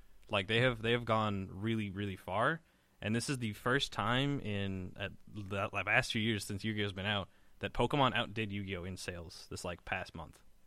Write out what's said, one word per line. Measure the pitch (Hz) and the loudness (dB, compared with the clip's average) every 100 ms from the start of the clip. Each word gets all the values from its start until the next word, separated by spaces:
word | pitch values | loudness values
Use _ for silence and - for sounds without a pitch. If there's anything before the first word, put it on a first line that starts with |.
| - - - | -18 -18 0
Like, | 104 95 | 2 4
they | 113 | 4
have, | 127 113 | 4 4
they | 110 | 2
have | 120 | 2
gone | 120 110 107 101 92 | 4 4 4 2 -2
really, | 90 110 113 104 | -4 0 0 0
really | 92 101 95 | -2 -4 -4
far. | - 98 127 160 _ _ _ - | -2 2 2 0 _ _ _ -6
And | 104 | 0
this | 117 120 | 0 0
is | 135 | -2
the | 113 | -2
first | 101 123 135 - | -2 2 2 2
time | - 104 123 143 143 | 0 2 2 2 0
in, | 107 101 98 95 92 - | -2 -2 -2 -2 -6 -6
uh, | 101 - - | -8 -8 -14
the, | 107 95 98 107 | -10 -6 -4 -2
the | 98 | -2
past | 95 117 123 | 2 4 4
few | 117 | 0
years | 110 104 | 2 0
since | - 101 | -2 -4
Yu-Gi-Oh's | 110 107 101 | -2 0 -2
been | 95 98 | -2 -2
out | 104 92 - - - | 0 -2 -10 -20 -8
that | 98 | -6
Pokemon | - 120 147 127 | 0 2 4 4
outdid | 107 110 104 110 | 2 -2 -2 -2
Yu-Gi-Oh | 101 98 92 | -4 -4 -4
in | 87 92 | -6 -8
sales | - 87 85 - - | -8 -8 -10 -14 -12
this, | 95 90 | -6 -6
like, | 87 | -6
past | - 92 90 | -4 -6 -6
month. | 82 78 - - - | -10 -12 -16 -20 -20